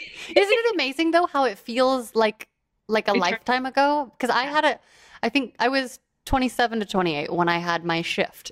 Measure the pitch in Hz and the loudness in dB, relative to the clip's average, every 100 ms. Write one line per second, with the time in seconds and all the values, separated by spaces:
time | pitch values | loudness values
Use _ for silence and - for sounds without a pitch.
0 | - - - - 392 466 453 370 269 269 | -16 -16 -2 2 4 2 2 0 -2 0
1 | 330 339 349 285 262 196 - 233 262 262 | 2 2 2 0 0 -2 -4 0 2 0
2 | 220 226 220 214 - _ _ _ - 214 | -2 0 0 -2 -14 _ _ _ -4 -2
3 | 208 202 180 214 - 254 262 269 285 294 | 0 2 0 -2 -2 -2 0 2 2 0
4 | 269 - 247 233 269 302 302 226 _ _ | -4 -4 -2 0 0 0 0 0 _ _
5 | - - 233 277 233 - 240 269 247 - | -20 -6 -2 -2 -2 0 0 0 -2 -8
6 | _ _ - 269 254 - 233 226 202 196 | _ _ -2 0 0 0 0 -2 -2 0
7 | 175 147 - 170 170 170 175 170 170 165 | 0 -2 -2 0 0 0 -2 -2 -2 -2
8 | 170 - 175 - - | -2 -4 -4 -8 -8